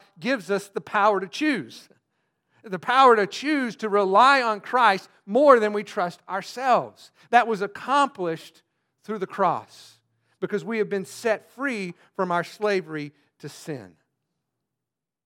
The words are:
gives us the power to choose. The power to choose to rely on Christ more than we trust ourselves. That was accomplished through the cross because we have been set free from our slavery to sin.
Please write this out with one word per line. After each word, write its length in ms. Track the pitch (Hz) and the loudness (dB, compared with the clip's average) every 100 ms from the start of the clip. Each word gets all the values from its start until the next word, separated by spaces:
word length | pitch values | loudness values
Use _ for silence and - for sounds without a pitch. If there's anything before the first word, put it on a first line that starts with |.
| _ _ | _ _
gives 320 | 190 262 170 | -4 -4 -2
us 160 | 196 - | -6 -4
the 140 | 214 | -12
power 400 | - 214 208 196 | -6 0 2 0
to 80 | 185 | -4
choose. 580 | - 302 233 117 - - _ _ _ _ _ _ _ | -4 -2 -2 -6 -16 -20 _ _ _ _ _ _ _
The 180 | 220 185 | -12 -8
power 360 | - 254 262 220 | 0 4 6 6
to 100 | 196 | 2
choose 520 | - 277 294 247 - | -4 -4 -2 -2 -6
to 100 | 214 | -2
rely 540 | 202 190 196 254 277 | 0 2 4 6 4
on 180 | 233 208 | 0 -4
Christ 480 | - 254 226 190 - _ - | -4 2 2 2 -4 _ -4
more 360 | 226 294 247 | 2 6 6
than 100 | 214 | 4
we 120 | 208 | -2
trust 360 | 208 - 175 - - | -6 -6 -6 -6 -10
ourselves. 840 | 190 - 240 262 220 120 - - _ _ | -10 -10 -6 0 0 0 -12 -20 _ _
That 180 | 233 226 | 6 6
was 140 | 208 | 0
accomplished 1000 | 196 - - 285 277 285 175 160 - _ _ _ _ _ | -6 -8 -2 0 0 -2 -6 -8 -12 _ _ _ _ _
through 160 | - 214 | -12 -8
the 80 | 180 | -8
cross 720 | - 185 123 - - - _ _ _ _ _ | -2 0 0 -8 -20 -20 _ _ _ _ _
because 240 | 180 202 170 | -8 -6 -6
we 140 | 226 | -4
have 100 | 190 | -2
been 160 | 196 185 | -4 -8
set 440 | - 233 208 - | -8 -4 -4 -6
free 420 | - 277 226 180 - _ - | -10 -8 -6 -8 -12 _ -6
from 160 | 185 | -2
our 100 | 175 | -2
slavery 680 | 165 - 208 196 156 156 147 - _ _ | -4 -6 -2 -2 -4 -10 -12 -14 _ _
to 80 | 147 | -18
sin. 460 | - - 139 95 80 _ _ _ _ _ _ _ _ _ _ _ _ | -16 -12 -12 -14 -20 _ _ _ _ _ _ _ _ _ _ _ _